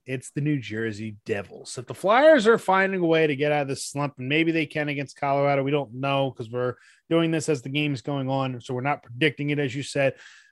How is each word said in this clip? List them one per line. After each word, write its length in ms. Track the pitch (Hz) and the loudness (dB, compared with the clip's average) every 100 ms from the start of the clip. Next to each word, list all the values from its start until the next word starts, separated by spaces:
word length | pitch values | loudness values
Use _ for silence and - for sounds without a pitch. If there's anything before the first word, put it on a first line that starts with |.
| - | -8
it's 240 | 131 - | -10 -8
the 100 | - | -4
New 180 | 147 143 | -2 -2
Jersey 560 | 104 107 113 101 110 104 - | -4 -6 -6 -6 -10 -10 -6
Devils." 500 | 101 95 - - - | -6 -6 -14 -16 -14
If 100 | 120 | -12
the 80 | |
Flyers 520 | - 190 233 311 302 208 | -2 2 6 8 8 8
are 100 | 233 | 4
finding 440 | - 190 190 190 | 4 2 2 2
a 40 | 165 | 2
way 200 | 160 160 | 4 4
to 100 | 135 | 2
get 140 | 147 | 2
out 100 | 147 | 2
of 60 | 139 | 0
this 160 | 135 | -4
slump, 300 | - 139 143 - | -6 -4 -6 -6
and 100 | 127 | -2
maybe 240 | 151 165 | 0 2
they 120 | 165 | 0
can 240 | 147 156 147 | -2 -4 -4
against 280 | 143 135 - | -6 -8 -6
Colorado, 460 | 139 139 143 139 | -2 2 2 2
we 60 | 135 | 0
don't 200 | 147 120 | -2 -2
know 360 | 123 139 139 135 | -6 -2 0 -2
'cause 180 | 123 113 | -4 -8
we're 260 | 123 123 - - _ - | -4 -4 -6 -14 _ -2
doing 200 | 165 165 | 0 2
this 160 | 160 147 | 0 -2
as 120 | 143 | -4
the 60 | 135 | -4
game's 320 | 143 147 135 | -4 -2 -4
going 300 | - 143 131 | -4 -4 -2
on, 300 | 135 131 127 | -2 -2 -6
so 120 | - | -8
we're 80 | 123 | -6
not 220 | 135 147 | -4 -4
predicting 480 | - 120 151 - 147 | -8 -2 -2 0 -4
it, 80 | 147 | -2
as 160 | 139 | -2
you 80 | 135 | -4
said. 320 | 131 139 135 - - - _ | -6 0 0 -2 -10 -20 _